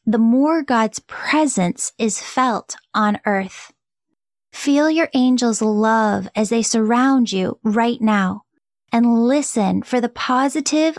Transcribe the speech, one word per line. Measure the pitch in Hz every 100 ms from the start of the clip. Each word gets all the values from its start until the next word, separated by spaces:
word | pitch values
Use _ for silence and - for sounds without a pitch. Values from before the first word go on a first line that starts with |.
| -
the | 220
more | 226 254 294 330
God's | 277 240 220 -
presence | - - - 302 302 202 180 - - -
is | 220 -
felt | - - 262 208 - - _
on | 214 208 208 -
earth. | 196 190 - - _ _ _ _ _ _ _ _
Feel | - 285 285 311
your | 320 320
angels' | 262 254 247 240 220
love | 220 208 220 226 214 202 190 -
as | 214
they | 233
surround | 220 226 220 240 269 269 226
you | 190 185 -
right | 220 214 233 240
now, | 214 208 185 208 _ _ _ _ _
and | 233 240 233 240
listen | 285 285 240 190 190
for | - 247
the | 240
positive, | - - 254 269 302 285 302 320